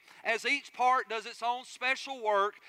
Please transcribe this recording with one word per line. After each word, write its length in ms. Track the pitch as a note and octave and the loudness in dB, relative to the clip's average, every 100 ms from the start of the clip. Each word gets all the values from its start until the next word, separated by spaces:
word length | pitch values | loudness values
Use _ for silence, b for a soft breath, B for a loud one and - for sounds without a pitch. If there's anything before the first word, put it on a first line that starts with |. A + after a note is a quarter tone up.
| B B | B B
As 220 | - A3+ | -2 -2
each 280 | A#3 C#4 - | 0 -2 -4
part 340 | - B3 C4 G3+ | 0 4 4 0
does 160 | A3+ | -6
its 180 | G#3+ A#3 | -8 -6
own 220 | A#3 B3 | -4 -4
special 560 | B3 - B3+ C4 C#4 C4+ | -8 -4 -2 -2 -4 -4
work, 400 | G#3+ G3+ G3+ - | 2 4 2 -2